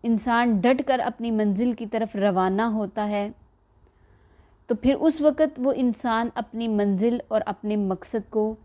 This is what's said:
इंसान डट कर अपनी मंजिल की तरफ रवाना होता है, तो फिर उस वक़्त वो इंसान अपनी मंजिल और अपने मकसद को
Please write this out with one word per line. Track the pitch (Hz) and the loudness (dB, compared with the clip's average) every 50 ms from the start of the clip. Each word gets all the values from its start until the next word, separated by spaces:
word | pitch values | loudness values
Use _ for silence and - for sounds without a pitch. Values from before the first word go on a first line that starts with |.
| - | 0
इंसान | 233 226 208 - 254 233 233 247 240 220 190 | 0 0 0 0 0 2 2 4 2 2 4
डट | 175 240 269 254 | 4 4 4 2
कर | 262 - 262 247 | 2 0 0 0
अपनी | - 240 233 - 233 233 | 0 -4 -4 -4 -4 -2
मंजिल | 220 214 214 208 196 190 240 247 226 | 0 2 2 2 2 2 0 -2 -2
की | - 233 208 | -4 -6 -4
तरफ | 240 226 226 214 - 202 | -2 -4 -4 -2 -2 0
रवाना | 196 208 185 185 185 185 190 202 226 233 | 0 2 2 2 2 2 2 0 0 0
होता | 214 220 208 196 - 220 208 | 0 -2 -4 -4 -4 -4 -4
है, | 208 208 202 202 208 - _ _ _ _ _ _ _ _ _ _ _ _ _ - _ - _ _ _ _ - _ _ _ _ _ - | -2 -2 -2 -4 -4 -8 _ _ _ _ _ _ _ _ _ _ _ _ _ -20 _ -20 _ _ _ _ -20 _ _ _ _ _ -6
तो | 240 | -6
फिर | 214 - 254 277 | 0 2 0 2
उस | - - 320 320 - | 4 2 0 2 4
वक़्त | 285 302 294 - 311 302 302 - | 2 2 4 4 0 0 0 -2
वो | 247 269 - | -2 -2 0
इंसान | - 254 247 214 - - 247 226 226 233 240 - | 2 0 0 0 -2 -2 -2 0 0 -2 -2 -4
अपनी | - 226 - - 226 233 226 | -8 -10 -8 -8 -6 -4 0
मंजिल | 220 208 202 202 196 185 214 233 233 240 - _ | 0 2 2 2 2 2 2 0 0 -2 -4 _
और | 220 214 | -2 -2
अपने | - - 190 - - 208 214 208 | -2 -2 -8 -6 -4 -2 -2 0
मकसद | 202 185 190 185 - - - 220 202 - | 0 -2 -2 -4 -6 -6 -6 -6 -6 -2
को | - 220 214 220 220 214 | -2 -2 -2 -2 -4 -8